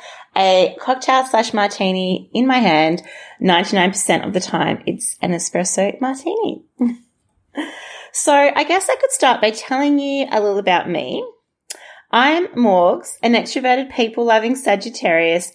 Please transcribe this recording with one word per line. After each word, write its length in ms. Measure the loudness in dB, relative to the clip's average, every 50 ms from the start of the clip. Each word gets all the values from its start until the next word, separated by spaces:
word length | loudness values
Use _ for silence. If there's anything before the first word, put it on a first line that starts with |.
| -20 -20 -20 -20 -14 _ -2
a 400 | 2 2 4 4 4 4 2 0 -4
cocktail 460 | -2 -2 -2 -2 0 2 2 2 2
slash 260 | 2 0 0 0 0
martini 800 | 0 0 0 0 0 -2 -2 0 0 0 0 -2 -2 -4 -4 -4
in 140 | -2 0 2
my 100 | 2 2
hand, 460 | 4 4 4 4 4 4 2 0 -2 -6 -12 -20 -20 -20 -18 -8 -2
ninety-nine 520 | 2 2 4 4 2 2 2 2 2 2
percent 340 | 0 -2 0 0 0 0 0
of 80 | -2
the 80 | -4 -4
time, 420 | -4 -2 -2 -2 -2 -2 -2 -4 -6
it's 320 | -8 -6 -6 -6 -8 -6 -4
an 120 | -4 -4
espresso 680 | -2 -4 -4 -4 -4 -2 -2 -2 -2 -2 -2 -2 -2 -4
martini. 640 | -4 -6 -6 -6 -6 -6 -4 -4 -4 -4 -6 -10 -14 _ _ -4
<laughs> 180 | -4 -4 -4 -6 _ _ _ _ _ _ _ _ _ _ -10 -10 -10 -10 -12 -18 -18 -18 -20 -20 -16 -10
So 200 | -6 -2 2 4
I 320 | 4 6 6 4 2 0 0
guess 240 | 0 0 0 0 0
I 80 | -2
could 160 | 0 0 -2
start 300 | 0 2 2 2 2 2
by 80 | 2 0
telling 480 | -2 -2 -6 -4 -2 0 2 2 2 2
you 280 | 0 0 -2 -2 -2 -2
a 80 | 0 0
little 180 | 0 0 0 0
about 300 | 0 2 0 0 0 -2
me. 340 | -4 -4 -4 -4 -6 -8 -8 -10 -14 _ _ _ _ _ _ -18 -18 -18 -18 -20 -20 -20 -8 -2
I'm 360 | 0 2 2 2 2 0 -2 -2
Morgs, 720 | -2 0 2 4 4 4 4 2 2 0 -6 -12 -10 -4
an 120 | 0 0 2
extroverted, 580 | 0 0 -2 -6 -2 0 0 0 0 -2 -4
people-loving 640 | -2 -2 -2 -2 0 -2 0 2 2 2 2 0 -4
Sagittarius 960 | -2 0 0 0 -2 -2 -8 -8 -4 -2 0 2 2 2 2 0 -2 -4 -6